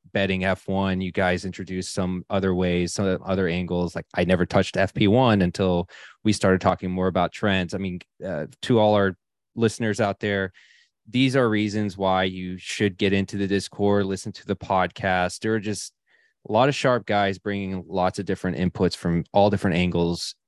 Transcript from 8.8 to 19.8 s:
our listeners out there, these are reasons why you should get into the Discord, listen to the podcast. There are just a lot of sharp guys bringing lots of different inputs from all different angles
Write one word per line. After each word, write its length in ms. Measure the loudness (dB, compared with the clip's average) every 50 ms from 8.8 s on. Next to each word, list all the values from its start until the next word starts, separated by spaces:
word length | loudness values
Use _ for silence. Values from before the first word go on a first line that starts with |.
| 6 6 4
our 220 | 4 4 2 0 _ _ _ _ _ _ _ -4
listeners 460 | 0 0 0 0 0 -4 -2 0 0
out 180 | 0 -2 -2 -2
there, 320 | -2 -2 0 0 -2 -4 _ _ _ _ _ _ _ _ _ _ _ -6
these 260 | 0 0 2 2 2
are 140 | 2 2 2
reasons 480 | 2 2 0 0 0 -2 -2 -4 -4 -2
why 280 | 0 0 2 2 0
you 320 | 0 -2 -6 -8 -8 -10 -10
should 400 | -10 -10 -4 0 0 0 0 0
get 160 | 0 2 2
into 240 | 2 0 -2 -2 -4
the 100 | -2 0
Discord, 580 | 0 -2 -2 -4 -6 -2 0 2 2 2 0
listen 280 | -2 -4 -6 -8 -10 -14
to 120 | -12 -6
the 100 | -6 -6
podcast. 840 | -6 -2 -2 0 0 0 0 -4 -4 -2 0 0 0 0 -2 -4 -4
There 160 | -4 -2 -2
are 40 | -2
just 340 | -2 -4 -6 -6 -8 -14 _ _ _ _ _ _ _ _ _ _ -8 -2
a 40 |
lot 180 | 2 4 4 4
of 60 | 2
sharp 300 | 2 2 2 2 0 0
guys 340 | 0 0 2 2 0 0 -4
bringing 440 | -6 -6 -4 -4 -4 -6 -6 -8 -8 -6
lots 320 | -2 0 0 0 0 -2
of 60 | -4
different 320 | -4 -4 -4 -2 -4 -2 0
inputs 380 | -2 -2 0 2 0 0 0
from 280 | -2 -2 -2 0 0 -2 _ 2
all 160 | 4 4 4
different 280 | 2 2 0 0 2
angles 580 | 2